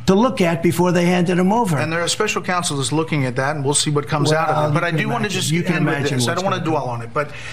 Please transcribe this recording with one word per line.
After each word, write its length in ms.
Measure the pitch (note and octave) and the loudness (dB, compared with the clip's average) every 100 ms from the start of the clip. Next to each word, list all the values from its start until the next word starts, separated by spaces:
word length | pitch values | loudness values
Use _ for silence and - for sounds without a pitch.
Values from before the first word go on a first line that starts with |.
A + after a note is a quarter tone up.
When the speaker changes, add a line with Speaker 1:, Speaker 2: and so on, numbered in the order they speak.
| - | 2
Speaker 1:
to 80 | G3 | 4
look 260 | B3+ F#3+ | 4 2
at 220 | F3 E3 | 2 2
before 280 | F3 E3 F3+ | 2 2 2
they 140 | F3 F3 | 2 2
handed 320 | F3+ E3 F3+ | 2 2 2
him 160 | F#3 | 2
over. 240 | A3+ G#3+ C#3+ | 2 2 0
Speaker 2:
And 160 | D#3 | 0
there 80 | E3 | -2
are 60 | E3+ | -2
special 340 | - G#3+ G#3+ | -2 -2 -2
counsel 360 | F3+ F3+ F3 C#3+ | -2 -2 -2 -2
that's 140 | B2+ | -2
looking 340 | D3+ D#3 D3+ C3 | 0 0 0 -2
at 100 | B2 | -2
that, 200 | C3+ D3+ | -2 -2
and 80 | |
we'll 120 | C3+ C#3+ | 0 0
see 160 | D3+ | 0
what 160 | C#3+ C#3+ | -2 0
comes 240 | D#3 C#3+ | 0 2
Speaker 1:
Well, 80 | D#3 | 2
Speaker 2:
out 100 | D#3+ | 2
of 220 | D3+ D3+ | 0 0
it. 20 | |
But 80 | D#3 | 0
Speaker 1:
you 60 | E3+ | 0
Speaker 2:
I 20 | |
Speaker 1:
can 100 | D#3+ | -2
Speaker 2:
do 80 | A3 | -2
wanna 100 | A#3 | -2
Speaker 1:
imagine. 200 | G#3 F3 | -2 -2
Speaker 2:
just 120 | B2 | 0
Speaker 1:
You 100 | E3 | 0
can 140 | F3+ D#3+ | 0 0
Speaker 2:
end 100 | D3 | 0
with 100 | D3 | 0
Speaker 1:
imagine 220 | C#3 B2+ | 0 0
Speaker 2:
this. 100 | A#2+ | 0
I 40 | |
Speaker 1:
what's 100 | F3 | 0
Speaker 2:
don't 40 | F#3+ | -2
wanna 120 | F#3 | -2
Speaker 1:
happening. 160 | D#3+ | 0
Speaker 2:
dwell 160 | D#3 B2+ | -2 -2
on 120 | A#2 | -6
it, 100 | A#2 | -6
but 180 | D3+ D3 - - | -4 -4 -6 -12